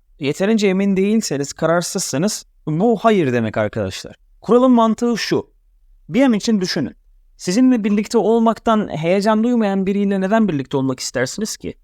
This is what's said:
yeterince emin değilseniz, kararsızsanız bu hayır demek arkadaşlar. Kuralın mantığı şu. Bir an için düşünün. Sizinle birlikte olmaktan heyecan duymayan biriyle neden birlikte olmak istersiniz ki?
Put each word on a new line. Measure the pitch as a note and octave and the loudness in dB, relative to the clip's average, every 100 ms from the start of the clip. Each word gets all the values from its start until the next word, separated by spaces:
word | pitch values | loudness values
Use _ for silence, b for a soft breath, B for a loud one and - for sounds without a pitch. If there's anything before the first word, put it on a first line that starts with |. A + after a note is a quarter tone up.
| _ - | _ -8
yeterince | C3+ D3+ G3 A3+ G3+ | -6 -2 0 0 0
emin | F#3+ G3+ F#3+ | 0 0 0
değilseniz, | G3 A3 G#3+ C#3 C#3+ | 0 0 -2 -4 -6
kararsızsanız | - D#3+ E3+ E3+ G3 - C3 A2+ - - _ - | -4 0 0 -2 -6 -4 -2 -2 -4 -14 _ -6
bu | D#3 A3 A3 | -2 0 2
hayır | A3+ G#3+ C#3+ | 2 2 2
demek | A#2+ A2 A2+ | 0 -2 -2
arkadaşlar. | G#2+ A2+ G2 - - - _ _ | -2 -2 -6 -6 -14 -20 _ _
Kuralın | - A#3+ C4 | 2 4 4
mantığı | A#3+ A3+ A3 A#3+ A3+ | 4 2 0 -2 -2
şu. | - C#3+ - _ _ _ _ _ - | -2 -2 -4 _ _ _ _ _ -6
Bir | E3+ | 2
an | C4+ | 2
için | G#3+ - A3 | 2 0 0
düşünün. | F3+ - B2 - _ _ _ - | 0 -4 -6 -8 _ _ _ -12
Sizinle | - F#3+ C4 B3+ | -4 2 4 4
birlikte | G#3 G#3 G#3 A#3 | 2 0 0 0
olmaktan | F#3+ A3+ A3+ A3 - A3 G3+ B2 | 2 2 2 0 0 0 0 -4
heyecan | E3 F#3+ G3+ G#3+ | 0 2 2 2
duymayan | A3+ A#3+ G#3 G3 F#3+ | 2 0 0 0 0
biriyle | G3+ G3+ G3 | 0 0 0
neden | F#3+ A3 G#3+ | 0 2 2
birlikte | D3 C3+ C#3+ | 0 -2 -2
olmak | C3 C3 | -2 -4
istersiniz | - B2+ B2 - G#3+ - | -6 -4 -4 -4 -8 -8
ki? | - - | -12 -12